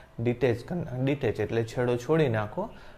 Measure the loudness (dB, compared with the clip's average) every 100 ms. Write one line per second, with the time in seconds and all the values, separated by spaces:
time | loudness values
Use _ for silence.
0 | -12 -2 0 4 2 2 -2 -6 -4 -2
1 | 0 2 0 0 0 0 0 0 0 0
2 | 2 2 4 2 -2 -4 -8 -10 -18